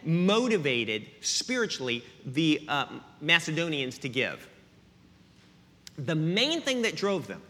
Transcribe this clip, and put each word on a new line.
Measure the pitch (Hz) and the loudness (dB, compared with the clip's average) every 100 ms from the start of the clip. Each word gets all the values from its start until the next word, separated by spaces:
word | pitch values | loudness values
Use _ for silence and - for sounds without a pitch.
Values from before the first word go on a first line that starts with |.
motivated | - 165 180 214 247 220 143 120 110 110 107 - | 2 2 4 4 4 2 2 0 0 -2 -6 -8
spiritually | - - - 254 220 - 127 120 - - - | -4 -2 -2 -2 -2 -2 -4 -4 -6 -16 -6
the, | 131 165 151 - | 0 2 2 0
uh, | 143 127 123 - - | -4 -4 -8 -16 -10
Macedonians | 151 170 165 160 170 151 127 123 | 4 4 4 -2 -2 -2 -4 -6
to | 143 | -6
give. | 123 110 69 - - - - - - - - - - - - - - - - | -2 -2 -2 -14 -20 -20 -20 -20 -20 -20 -20 -20 -20 -20 -20 -20 -20 -20 -10
The | 139 160 | -4 0
main | 156 190 269 330 | 0 2 2 0
thing | 277 254 | 0 0
that | 226 160 | 0 0
drove | 196 190 117 | 0 0 -4
them | 87 - | -12 -14